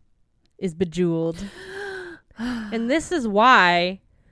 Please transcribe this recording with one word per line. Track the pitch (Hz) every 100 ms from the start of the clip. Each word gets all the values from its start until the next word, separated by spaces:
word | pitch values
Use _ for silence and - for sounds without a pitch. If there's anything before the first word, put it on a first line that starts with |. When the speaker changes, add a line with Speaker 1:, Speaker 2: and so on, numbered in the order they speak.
| _ _ _ _ _ _
Speaker 1:
is | 190
Bejeweled. | 160 180 165 180 165 165 165 196
Speaker 2:
<gasps> | 370 381 392 403 381 359 330 _ -
Speaker 1:
And | 240 240 214 226 233
this | 311 311
is | 349 226
why | 202 240 233 180 175 180 190 _ _ _